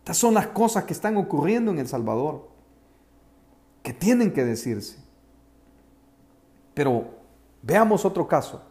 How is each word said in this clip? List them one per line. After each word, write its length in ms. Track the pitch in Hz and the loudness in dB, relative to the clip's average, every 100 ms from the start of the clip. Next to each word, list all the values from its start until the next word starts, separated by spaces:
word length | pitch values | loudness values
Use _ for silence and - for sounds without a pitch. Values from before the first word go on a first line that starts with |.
Estas 180 | - 170 | -4 2
son 160 | 233 | 4
las 140 | 220 - | 4 0
cosas 360 | 196 226 214 | 0 0 0
que 80 | - | -4
están 240 | 160 214 214 | -4 -2 -2
ocurriendo 540 | 180 151 156 226 233 | 0 0 0 0 0
en 80 | 170 | -2
El 100 | 127 | -4
Salvador, 580 | 131 113 113 147 143 - _ _ _ _ _ _ _ _ _ _ _ _ _ | -4 -2 -2 -4 -6 -16 _ _ _ _ _ _ _ _ _ _ _ _ _
que 120 | - | -12
tienen 400 | 120 196 247 220 | -2 2 4 2
que 100 | 147 | 0
decirse. 540 | 123 113 - 107 - - - _ _ _ _ _ _ _ _ _ _ _ _ _ _ _ _ | -2 -2 -4 -6 -8 -18 -20 _ _ _ _ _ _ _ _ _ _ _ _ _ _ _ _
Pero 320 | - 135 117 - - - _ _ _ | -2 0 0 -2 -14 -20 _ _ _
veamos 420 | 113 185 220 208 | 0 4 4 4
otro 240 | 196 190 165 | 2 -2 0
caso. 320 | 156 - - - | 0 0 -14 -20